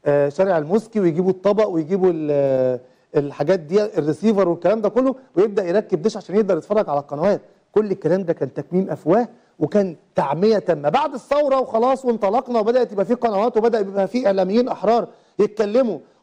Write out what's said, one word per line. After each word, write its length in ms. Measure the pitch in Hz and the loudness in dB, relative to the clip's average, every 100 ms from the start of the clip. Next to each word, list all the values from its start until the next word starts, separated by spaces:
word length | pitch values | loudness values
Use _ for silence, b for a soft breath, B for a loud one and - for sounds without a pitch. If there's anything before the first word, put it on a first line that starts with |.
| 147 | 0
آه، 240 | 143 143 | 2 0
شارع 280 | - 196 170 | 0 0 0
الموسكي 420 | 151 214 220 214 | 0 -2 -2 -2
ويجيبوا 320 | 180 160 185 | 0 0 0
الطبق 360 | 185 202 208 214 | 0 0 0 0
ويجيبوا 440 | 170 151 190 185 | -2 -2 0 0
ال-، 680 | 165 151 143 139 131 127 123 b b b 156 | 0 -2 0 2 2 0 -2 b b b -4
الحاجات 440 | 143 - 147 190 | -4 -4 -2 -2
دي، 240 | 147 196 | 0 0
الريسيفر 680 | 208 185 147 - 214 202 180 | 0 -2 -2 0 0 2 2
والكلام 320 | 170 175 220 | 0 0 0
ده 80 | 202 | 0
كله، 260 | 208 262 262 B - | 0 0 -2 B 0
ويبدأ 280 | 214 202 | 0 0
يركب 380 | 180 190 214 175 | -2 -2 -2 -2
دش 160 | 196 220 | -2 -6
عشان 180 | 175 196 | -4 -2
يقدر 220 | 202 170 | 0 -2
يتفرج 320 | - 208 170 | 0 -2 0
على 100 | 143 | -2
القنوات. 420 | 139 143 185 175 - b b | -4 -2 0 0 -4 b b
كل 200 | 202 214 | 0 0
الكلام 320 | 190 151 185 | -2 0 0
ده 100 | 170 | 0
كان 200 | 156 139 | -4 -4
تكميم 360 | - 143 180 190 | -6 -4 -2 -2
أفواه 380 | 151 151 208 233 b b - | -2 0 2 0 b b -6
وكان 360 | 151 208 196 156 _ - | -2 0 0 -4 _ -4
تعمية 420 | 147 147 208 208 | -2 0 2 2
تامة. 300 | - 156 147 | 0 -2 0
بعد 240 | 247 302 | 0 -2
الثورة 460 | 277 - 285 294 269 | -6 -2 0 2 2
وخلاص 460 | 254 226 247 262 262 | 0 0 0 0 0
وانطلقنا 540 | 220 196 226 254 240 | 0 0 0 0 0
وبدأت 320 | 208 254 240 | 0 2 0
يبقى 140 | 202 190 | -2 -2
في 80 | |
قنوات 440 | 240 233 196 233 233 | 0 0 0 0 2
وبدأ 220 | 226 220 | 2 0
يبقى 280 | 196 196 190 | -2 -2 -2
في 180 | 247 254 | 0 0
إعلاميين 400 | 190 185 220 247 | 0 2 0 0
أحرار 400 | - 196 233 180 b b - | -2 0 0 -2 b b -2
يتكلموا 600 | 202 202 202 226 247 151 b b | -2 0 -2 0 0 -4 b b